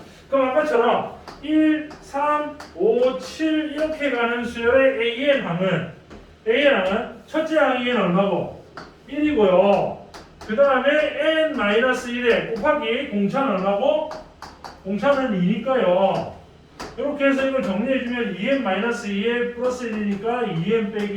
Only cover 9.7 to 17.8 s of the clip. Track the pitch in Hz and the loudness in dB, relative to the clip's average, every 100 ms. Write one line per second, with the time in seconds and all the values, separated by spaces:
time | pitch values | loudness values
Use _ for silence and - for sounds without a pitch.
9.7 | 190 - - - - - - - 220 277 | 4 0 -6 -16 -20 -20 -20 -6 2 4
10.7 | 254 277 302 302 - 311 320 311 247 202 | 4 2 2 0 0 0 2 0 0 0
11.7 | 220 254 247 240 240 240 196 196 214 302 | 2 2 0 -4 -2 2 2 0 -2 0
12.7 | 294 226 247 285 202 196 269 269 185 190 | 0 0 -4 -2 -2 0 0 0 0 0
13.7 | 202 277 302 - - - - - - - | 0 2 0 -2 -10 -16 -20 -20 -18 -20
14.7 | - 185 202 262 269 254 190 180 226 254 | -14 -6 0 2 2 0 0 0 0 0
15.7 | 262 185 180 190 - 113 - - - - | 2 2 4 2 0 -6 -12 -20 -20 -20
16.7 | - - 220 285 285 277 262 269 262 196 | -18 -14 -6 -6 0 2 2 0 -2 -2
17.7 | 196 | -2